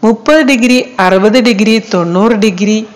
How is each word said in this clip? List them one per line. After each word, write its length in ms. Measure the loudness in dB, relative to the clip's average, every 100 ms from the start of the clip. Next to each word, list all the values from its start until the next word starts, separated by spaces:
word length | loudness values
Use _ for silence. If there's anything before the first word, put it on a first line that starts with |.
മുപ്പത് 380 | 0 -2 2 2
ഡിഗ്രി, 480 | 2 0 2 0 -2 -2
അറുപത് 420 | 0 2 2 2
ഡിഗ്രി, 420 | 0 0 0 0 -2
തൊണ്ണൂറ് 380 | -4 -2 0 0
ഡിഗ്രി 540 | 0 -2 -2 -2 -2 -6